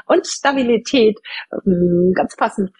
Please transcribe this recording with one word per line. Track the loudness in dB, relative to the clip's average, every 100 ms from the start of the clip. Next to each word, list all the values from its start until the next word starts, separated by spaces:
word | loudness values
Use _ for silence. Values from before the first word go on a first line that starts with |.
| -2
und | 0 -2
Stabilität, | -4 -2 0 0 0 0 2 2 2 -8 -16 -12 -6 0
ähm, | 2 2 2 2
ganz | 0 -2 -2
passend | -4 -2 -6 _